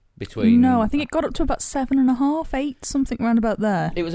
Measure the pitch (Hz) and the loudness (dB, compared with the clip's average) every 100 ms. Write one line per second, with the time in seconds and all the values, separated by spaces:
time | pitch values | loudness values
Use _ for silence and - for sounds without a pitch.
0 | _ - - 113 220 240 262 247 214 285 | _ -14 -10 0 4 6 6 4 2 0
1 | 302 320 311 - 277 269 - 285 262 269 | -2 -2 -2 -2 -2 -2 -4 -4 0 2
2 | 254 254 277 311 320 262 285 262 - 285 | 2 2 0 -2 -4 -4 -6 -8 -6 -2
3 | 269 240 226 233 226 202 214 185 156 165 | -2 -2 0 2 0 0 0 0 -2 -2
4 | 170 | -4